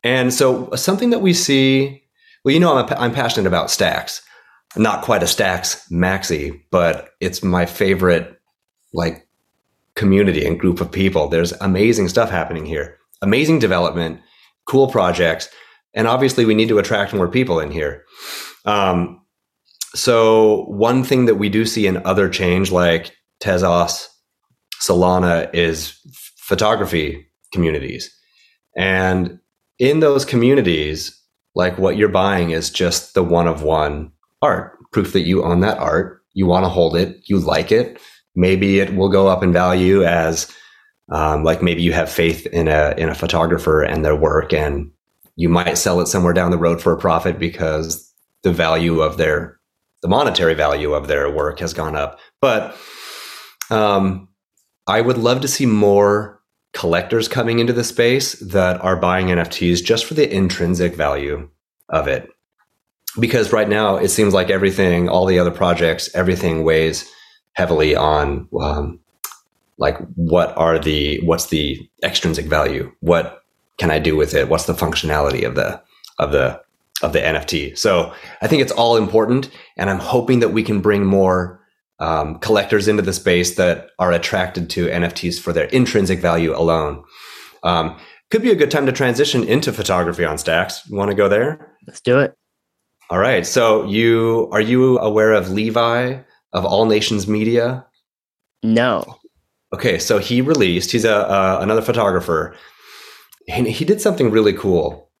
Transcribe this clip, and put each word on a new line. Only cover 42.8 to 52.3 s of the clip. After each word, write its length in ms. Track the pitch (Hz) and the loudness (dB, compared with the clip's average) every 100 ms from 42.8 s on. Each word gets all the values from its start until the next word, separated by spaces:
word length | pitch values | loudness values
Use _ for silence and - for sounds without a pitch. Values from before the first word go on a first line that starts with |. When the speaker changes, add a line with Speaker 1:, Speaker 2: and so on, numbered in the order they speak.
| 76 76 | 0 -2
Speaker 1:
in 120 | 80 | -4
a 60 | |
photographer 680 | 73 82 82 82 85 - 78 | -4 -4 -2 0 0 0 2
and 220 | - 82 | 0 0
their 100 | 76 | 0
work, 380 | 76 78 73 76 | 0 2 0 0
and 360 | 78 76 71 73 _ _ _ _ | -2 -2 -4 -10 _ _ _ _
you 140 | - 82 | -4 0
might 280 | 85 87 87 | 2 0 -2
sell 220 | 98 87 | 0 0
it 60 | 82 | 0
somewhere 260 | 98 87 | 0 2
down 180 | 87 87 | 2 0
the 60 | 87 | 0
road 240 | 85 85 | 0 0
for 120 | 95 | 0
a 40 | 82 | 0
profit 400 | 90 82 92 82 | 0 0 -2 -4
because 760 | 85 - 80 78 82 - - _ _ _ | -6 -4 -4 -2 -6 -10 -14 _ _ _
the 100 | 95 | -2
value 480 | 82 80 82 85 80 | 0 2 2 2 2
of 160 | 78 78 | 0 0
their, 420 | 78 76 85 _ _ _ _ _ | 0 0 -4 _ _ _ _ _
the 60 | 87 | 0
monetary 460 | 110 147 - 82 | 2 2 0 0
value 380 | 78 73 73 76 | 2 0 0 -2
of 140 | 73 71 | -4 -2
their 220 | 71 71 | -2 -2
work 300 | 76 76 - | -2 -4 -4
has 140 | 85 | -8
gone 220 | 76 78 | -6 -6
up. 240 | 76 73 - - | -6 -6 -10 -20